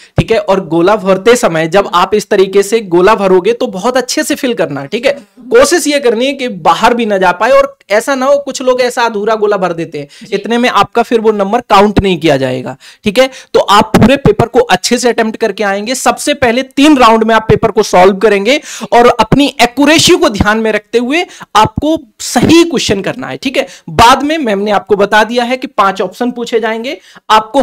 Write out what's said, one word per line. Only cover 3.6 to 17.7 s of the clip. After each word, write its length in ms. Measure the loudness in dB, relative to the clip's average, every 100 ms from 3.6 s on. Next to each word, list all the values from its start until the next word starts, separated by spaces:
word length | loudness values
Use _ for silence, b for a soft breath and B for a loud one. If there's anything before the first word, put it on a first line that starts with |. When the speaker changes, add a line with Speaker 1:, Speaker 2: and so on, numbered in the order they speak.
| -4
Speaker 1:
बहुत 300 | -4 -4 -2
अच्छे 260 | -2 -4
से 120 | -4 -4
फिल 180 | -4
करना, 320 | -4 -4 -6 -8
ठीक 200 | -4 -4
है? 80 | -4 -10 _ 0
कोशिश 360 | 2 2 0 -2
ये 120 | -2
करनी 260 | 0 -2 -2
है 80 |
कि 140 | -4 -8 -4
बाहर 300 | -2 0 0
भी 120 | 0 0
ना 120 | 0
जा 140 | 0
पाए 200 | 0 2
और 260 | 2 2 -4 -2
ऐसा 260 | -2 -2 -2
ना 100 | 0
हो, 120 | 0
कुछ 240 | -2 -6
लोग 200 | -2 0
ऐसा 200 | -2 -2
अधूरा 340 | -4 -2 -4 -2
गोला 220 | 0 0
भर 160 | -2
देते 260 | -4 -8 -10
हैं, 80 | -14 B
Speaker 2:
जी। 120 | B -8
Speaker 1:
इतने 220 | -4 -2
में 120 | 0
आपका 340 | 0 -2 -2
फिर 160 | 0 0
वो 120 | 0
नंबर 300 | 0 -2 -2 2
काउंट 300 | 2 4 2
नहीं 180 | -2 0
किया 180 | 0 0
जाएगा, 380 | 0 -4 -8 -14 B B
ठीक 160 | -4 0
है? 100 | 0 B B
तो 60 | -2
आप 320 | 2 2 2 2
पूरे 200 | 2 4
पेपर 300 | 2 0 0
को 120 | 0
अच्छे 380 | 0 0 0 -2
से 120 | 0
अटेम्प्ट 280 | 0 -2 -2
करके 240 | -6 -4
आएंगे। 320 | -4 -4 -6 -4
सबसे 380 | -2 -2 -2 -2
पहले 280 | 0 -2
तीन 340 | -4 2 4 6
राउंड 260 | 4 4
में 120 | 2 0
आप 100 | 0
पेपर 220 | 0 0